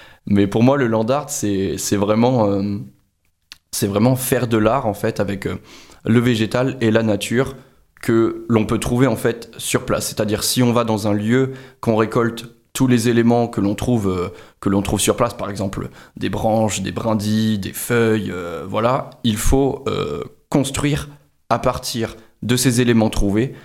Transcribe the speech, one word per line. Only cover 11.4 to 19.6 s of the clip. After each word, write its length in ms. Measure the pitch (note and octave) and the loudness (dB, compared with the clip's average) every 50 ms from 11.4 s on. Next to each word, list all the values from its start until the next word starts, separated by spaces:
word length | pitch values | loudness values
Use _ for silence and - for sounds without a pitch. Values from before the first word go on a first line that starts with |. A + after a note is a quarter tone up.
| C3 B2+ C3 - - - - - | 2 0 -4 -10 -16 -20 -14 -6
qu'on 160 | - A#2 A2 | -2 0 2
récolte 580 | G#2+ A2+ A2 - B2+ A#2 A#2 A#2 - - - - _ _ _ - | 2 2 2 2 0 0 0 -2 -4 -12 -16 -20 _ _ _ -2
tous 120 | - C3+ | 0 2
les 220 | B2 B2 A#2+ A2 B2 | 4 4 4 4 2
éléments 400 | A#2 A#2 A#2 A#2 A#2+ A#2 A#2 A2+ | 4 4 4 4 4 2 0 -2
que 140 | - - | -2 -2
l'on 120 | G2 G2 G#2+ | -2 -2 -2
trouve, 340 | - - C3+ B2 A2+ G2+ F#2+ | -2 -2 0 0 0 0 0
euh, 180 | F#2 F2+ F2 F2 - - - - _ - | -2 -2 -4 -6 -8 -14 -20 -20 _ -4
que 80 | - G2+ | -2 0
l'on 140 | F#2+ G2+ | 0 0
trouve 180 | G2 - - G2+ | 0 0 -2 0
sur 160 | - - G2+ | 0 0 2
place, 160 | - B2 - | 2 0 -2
par 160 | - - G2 G2+ | -2 -6 -10 -8
exemple 400 | G2+ F#2 G2 F#2+ - - - - - - - - - - | -6 -6 -6 -6 -6 -8 -10 -10 -12 -18 -20 -20 -12 -8
des 100 | - G2+ | -6 -4
branches, 540 | G2 G#2 - - B2+ A2+ A2 G#2+ - - | -4 -2 -2 0 2 2 0 0 -2 -4
des 100 | F#2+ G2 | -6 -6
brindilles, 640 | F#2+ A2 A2 A2+ A2 G#2+ G2+ G#2+ G#2+ A2 A2 A2 A2 G2+ | -6 -4 -2 -2 -2 0 0 0 0 0 0 0 0 -2
des 140 | F#2+ - | -4 -8
feuilles, 580 | - - - - A#2+ A#2 A#2 A2+ A2 A2 G2 G2 | -10 -10 -4 -2 0 2 2 2 2 0 0 -4
euh, 360 | F2+ F#2 F2+ E2+ E2+ D#2 C#2+ F#2+ | -6 -6 -8 -8 -8 -8 -8 -6
voilà, 400 | G2 G#2+ A2+ A#2+ C3 D3 - - - - | -2 0 2 2 2 0 -2 -6 -10 -4
il 160 | - A#2 G#2 G#2 | -2 -2 0 2
faut, 460 | - - C3+ C3+ | 2 4 4 4